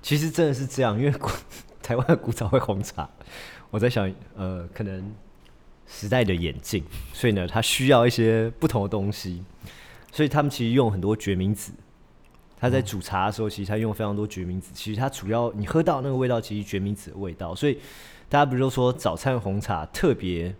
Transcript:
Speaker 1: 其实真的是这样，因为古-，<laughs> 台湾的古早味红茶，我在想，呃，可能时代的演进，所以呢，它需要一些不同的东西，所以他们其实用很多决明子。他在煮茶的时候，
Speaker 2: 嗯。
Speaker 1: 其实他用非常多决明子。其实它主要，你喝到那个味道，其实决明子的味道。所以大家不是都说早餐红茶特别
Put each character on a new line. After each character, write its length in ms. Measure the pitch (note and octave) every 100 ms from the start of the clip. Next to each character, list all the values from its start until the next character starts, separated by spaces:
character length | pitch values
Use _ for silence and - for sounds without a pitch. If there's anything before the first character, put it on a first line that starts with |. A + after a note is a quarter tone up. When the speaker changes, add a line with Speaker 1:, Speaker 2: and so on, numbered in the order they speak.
Speaker 1:
其 160 | - D3
实 140 | D#3+
真 160 | D#3+ D#3+
的 60 |
是 120 | C3 C3+
这 160 | -
样， 160 | B2 G#2
因 60 |
为 80 | C#3+
古-， 180 | - - - - -
<laughs> 200 | - -
台 140 | - A#2+
湾 100 | B2+
的 80 | E3+
古 160 | -
早 180 | A2+ G2
味 80 | C3+
红 220 | - F#2+
茶， 260 | - - D2 - - - - - -
我 80 | G#2+
在 120 | A#2+
想， 220 | B2 G2 F#2 -
呃， 320 | - F#2 F#2 F2
可 80 | -
能 320 | G#2 F#2+ G2 G#2+ - - - - - - -
时 220 | - G#2
代 160 | B2+
的 100 | A2
演 240 | F2+ E2+ C2
进， 200 | - G#2 D2 - -
所 180 | - B2
以 40 |
呢， 120 | G2+ F2
它 160 | A2
需 260 | A#2 - C3
要 200 | C3 A#2+
一 20 |
些 400 | A#2+ A2+ A2+ A2+
不 140 | A#2 D#3+
同 160 | A#2
的 60 | G2
东 240 | G#2 G2
西， 320 | G2+ F#2+ F2 F#2 - - - - - -
所 160 | - D3
以 40 |
他 120 | D3
们 80 | D3
其 160 | - A#2
实 60 |
用 180 | B2+ A#2+
很 100 | G2
多 140 | G2
决 220 | A2 - F#2
明 180 | F#2+
子。 200 | G#2 - - - _ - - - - _ -
他 120 | B2
在 120 | C3
煮 200 | A2+ G2+
茶 240 | - F#2+ G2
的 60 |
时 100 | G#2
候， 80 | G#2+
Speaker 2:
嗯。 20 |
Speaker 1:
其 120 | G#2
实 60 | G2
他 80 | G#2+
用 160 | A2+
非 120 | G2+ G#2
常 100 | G2+
多 100 | G#2+
决 200 | - F2
明 140 | F#2
子。 120 | -
其 200 | - G#2+
实 60 | G#2+
它 100 | C3+
主 180 | - G2
要， 240 | A2+ A#2
你 140 | G#2 G2+
喝 180 | D#3
到 160 | E3 C#3+
那 80 | C3+
个 80 | B2+
味 140 | B2+
道， 100 | A#2+
其 180 | - G#2
实 80 | G2+
决 140 | G2+
明 160 | G2+ G#2
子 160 | -
的 60 | -
味 160 | G2
道。 200 | E2 F2
所 140 | - D3
以 100 | C#3 - - - - -
大 100 | C#3+
家 60 | D3
不 100 | B2+
是 60 |
都 80 | C3+
说 240 | B2+ B2
早 240 | B2+ - E2
餐 200 | C3+ B2+
红 220 | G2 G2+
茶 260 | - F2 D#2
特 280 | - F3+ A#2+
别 400 | F#2 E2+ F2 G2